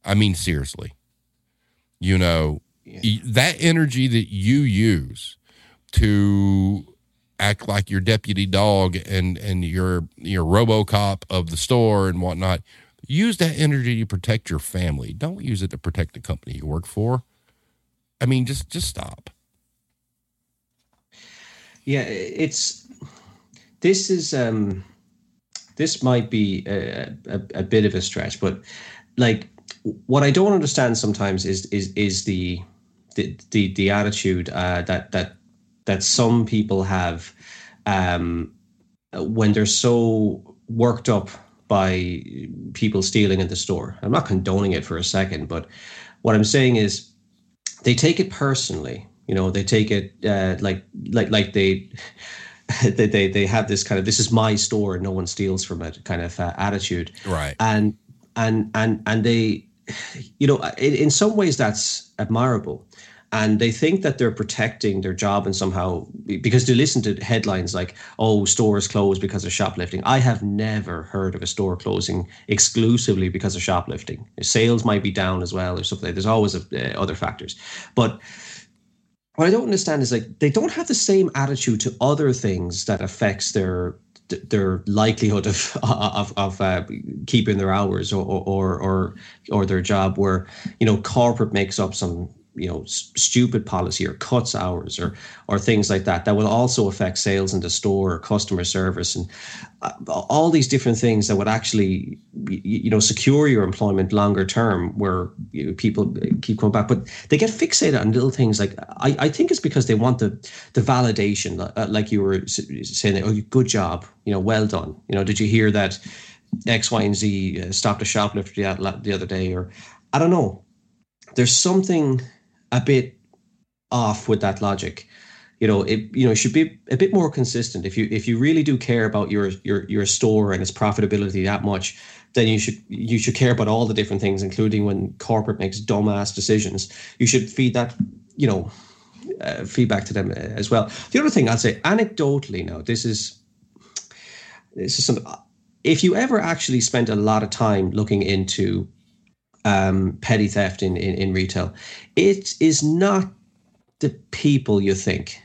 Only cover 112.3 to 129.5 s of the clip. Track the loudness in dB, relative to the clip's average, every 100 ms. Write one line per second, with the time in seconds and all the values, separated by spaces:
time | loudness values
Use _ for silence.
112.3 | 0 -2 -8 -8 -10 -8 -2 0 0 0
113.3 | -2 2 2 2 0 -2 -4 -10 _ -4
114.3 | 0 2 2 2 -2 -6 -12 -4 -2 0
115.3 | 0 2 4 4 2 0 -4 -14 -20 -20
116.3 | -20 _ -6 0 0 2 0 2 0 0
117.3 | 0 -2 -4 -4 -2 -2 -2 -2 0 0
118.3 | -2 -6 -4 -2 -2 -6 -6 -4 -4 -4
119.3 | -4 -2 -4 -8 -14 -20 -20 _ 2 4
120.3 | 4 2 -4 _ _ _ _ _ _ -6
121.3 | 0 4 4 4 2 2 2 2 0 -4
122.3 | _ _ _ _ -2 4 2 2 _ _
123.3 | _ _ _ _ _ _ 0 0 -2 0
124.3 | 0 0 -2 -2 -2 -6 -12 -20 -20 -20
125.3 | -20 -20 _ 2 2 2 -2 -2 2 4
126.3 | 4 2 2 2 -2 -4 2 4 4 2
127.3 | 0 -2 -2 -4 -6 -4 -2 -2 -2 0
128.3 | 2 4 4 2 0 0 0 2 0 0
129.3 | 0 -2